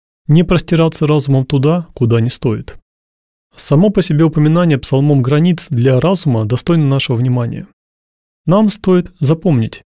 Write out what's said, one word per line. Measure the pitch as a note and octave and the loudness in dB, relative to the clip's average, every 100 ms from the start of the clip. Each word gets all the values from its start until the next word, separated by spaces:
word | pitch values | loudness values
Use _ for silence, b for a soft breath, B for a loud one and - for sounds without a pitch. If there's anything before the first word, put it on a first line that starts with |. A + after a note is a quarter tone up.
| _ _ - | _ _ 2
не | D#3 | 2
простираться | F3+ F3 - E3 D#3+ - D3+ | 4 0 0 0 0 0 0
разумом | D3+ C#3 C3 B2+ | 0 0 -2 0
туда, | C#3+ D3 F3 E3 | 0 0 -2 -4
куда | - A#2 A#2 | -4 0 0
не | A2+ | 0
стоит. | - B2 A2 - - _ _ _ _ _ _ _ - | -4 -4 -4 -10 -20 _ _ _ _ _ _ _ -20
Само | - C#3+ G#3 | -2 2 2
по | G3+ | 2
себе | - D3 D#3+ | 0 0 0
упоминание | D#3 D3+ E3+ E3+ C3+ | 2 2 2 2 0
псалмом | - C3+ D3 C#3+ | 0 0 2 2
«Границ» | B2 D3 F3 E3 - | 2 0 0 -2 -4
для | A#2 C3 B2+ | -2 0 2
разума | F3 F#3+ C#3+ A2+ | 0 0 0 -2
достойно | G#2+ B2 - E3 | -2 -4 0 0
нашего | C#3 C3+ - A#2 | 0 -2 -2 -2
внимания. | B2+ B2 A#2 - G3 _ _ _ _ _ _ _ | -2 -2 -4 -8 -14 _ _ _ _ _ _ _
Нам | - G3 G#3+ | 0 2 2
стоит | - F#3+ F3+ F3+ - | 0 0 0 -2 -4
запомнить, | C3+ D#3+ F#3+ B2+ A2 - _ | -2 0 0 0 -2 -8 _